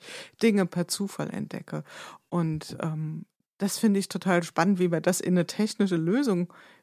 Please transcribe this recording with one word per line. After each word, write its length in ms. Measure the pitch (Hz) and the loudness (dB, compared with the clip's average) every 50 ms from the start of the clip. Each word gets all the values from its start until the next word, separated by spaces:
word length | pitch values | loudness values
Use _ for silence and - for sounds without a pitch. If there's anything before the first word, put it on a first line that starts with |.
| - - - - - - _ _ | -12 -16 -16 -16 -16 -18 _ _
Dinge 240 | - 233 202 202 185 | 4 4 6 6 2
per 220 | 175 - 180 170 | 2 0 -4 -2
Zufall 420 | - - - 202 196 - - 147 - | -2 -2 -4 -4 -6 -4 -6 -6 -6
entdecke. 540 | - - - - - - - - - 151 147 - - - - - - - _ _ | -6 -8 -8 -8 -10 -12 -10 -8 -8 -8 -8 -10 -16 -18 -18 -18 -20 -20 _ _
Und, 460 | - 175 165 160 156 151 - - - - | -2 0 0 0 -2 -4 -8 -10 -8 -6
ähm, 440 | - 160 156 156 156 156 160 165 - - _ _ _ _ _ _ | -4 -4 -4 -4 -6 -6 -8 -10 -12 -14 _ _ _ _ _ _
das 200 | 196 196 - - | -4 -4 -2 2
finde 200 | - 220 202 196 | 2 2 2 2
ich 80 | 190 | 0
total 360 | - - 185 - 185 180 175 170 | -4 -8 -4 0 2 2 2 2
spannend, 340 | - - - 165 196 202 | 0 0 2 4 4 4
wie 140 | 180 185 175 | 4 2 2
wir 100 | 170 160 | 2 2
das 180 | 160 175 185 - | 2 0 0 0
in 140 | - - 180 | 2 2 4
eine 140 | 180 170 | 4 2
technische 480 | - - - 208 220 - - 202 190 180 | 0 0 -2 -2 -2 2 0 0 2 2
Lösung 580 | 165 160 170 202 262 294 247 190 175 175 170 - - - - - _ | 0 2 2 2 2 2 2 2 0 0 -4 -6 -20 -20 -20 -20 _